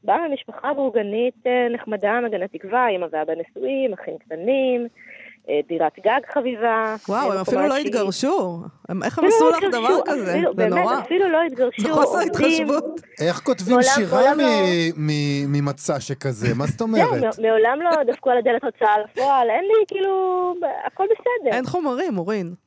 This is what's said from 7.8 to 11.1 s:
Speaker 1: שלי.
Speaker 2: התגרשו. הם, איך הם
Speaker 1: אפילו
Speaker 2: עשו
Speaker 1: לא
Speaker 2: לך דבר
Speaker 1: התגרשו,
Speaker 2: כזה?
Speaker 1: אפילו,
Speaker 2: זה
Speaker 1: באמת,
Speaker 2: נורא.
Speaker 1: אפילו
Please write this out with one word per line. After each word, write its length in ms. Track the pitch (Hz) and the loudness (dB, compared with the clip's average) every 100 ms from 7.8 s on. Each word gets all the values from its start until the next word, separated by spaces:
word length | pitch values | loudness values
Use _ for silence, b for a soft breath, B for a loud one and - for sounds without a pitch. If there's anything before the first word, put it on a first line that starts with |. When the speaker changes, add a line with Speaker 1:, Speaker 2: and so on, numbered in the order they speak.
Speaker 1:
שלי. 80 | 302 | -2
Speaker 2:
התגרשו. 680 | 233 196 185 262 381 190 170 170 _ - | -2 -2 -2 -2 -2 -4 -8 -14 _ -10
הם, 140 | 185 | -6
איך 160 | 220 285 | -4 -2
הם 60 | |
Speaker 1:
אפילו 120 | 339 453 | 2 4
Speaker 2:
עשו 140 | 453 | 4
Speaker 1:
לא 180 | 339 392 | 2 0
Speaker 2:
לך 60 | |
דבר 40 | 247 226 | -2 0
Speaker 1:
התגרשו, 140 | 381 - | 0 0
Speaker 2:
כזה? 240 | 294 190 | -4 -2
Speaker 1:
אפילו, 180 | 175 175 | 0 -2
Speaker 2:
זה 60 | 185 | 0
Speaker 1:
באמת, 160 | 185 180 | 0 2
Speaker 2:
נורא. 160 | - 269 | 0 -2
Speaker 1:
אפילו 300 | - | -2